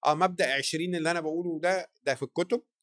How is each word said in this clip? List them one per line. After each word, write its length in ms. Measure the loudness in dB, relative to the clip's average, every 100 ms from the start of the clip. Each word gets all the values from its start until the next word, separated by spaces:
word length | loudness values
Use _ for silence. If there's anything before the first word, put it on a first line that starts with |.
| 2
اه، 80 |
مبدأ 400 | 4 2 2 0
عشرين 400 | 0 0 -2 -2
اللي 160 | 0 0
انا 100 | 0
بقوله 400 | -2 -4 -4 -2
ده، 320 | 0 0 -2 _
ده 120 | -2
في 80 | -2
الكتب، 400 | -2 -2 0 -2 -4 _